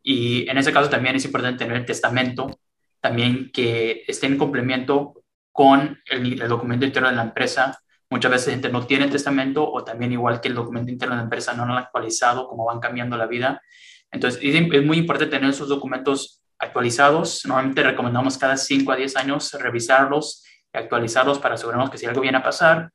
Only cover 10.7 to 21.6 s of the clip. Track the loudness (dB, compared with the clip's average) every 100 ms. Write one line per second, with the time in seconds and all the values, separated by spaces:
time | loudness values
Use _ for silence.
10.7 | -6 -6 -6 -4 -4 -4 -4 -4 -4 -2
11.7 | -2 -4 -6 -4 0 2 0 -4 -6 -4
12.7 | -4 -6 -4 -4 -4 -4 -2 -2 -4 _
13.7 | -20 -20 -20 _ -2 -2 0 2 2 4
14.7 | 4 4 2 2 0 0 2 0 0 -2
15.7 | -4 -4 -2 0 -2 -4 _ _ _ -6
16.7 | 0 0 6 6 6 0 -6 -2 0 0
17.7 | 2 2 2 -2 0 0 0 0 0 0
18.7 | 2 2 0 0 -2 -2 -2 -4 -6 -4
19.7 | -4 4 4 4 0 -2 -12 -20 _ _
20.7 | -10 -4 -2 0 2 2 2 -2 -4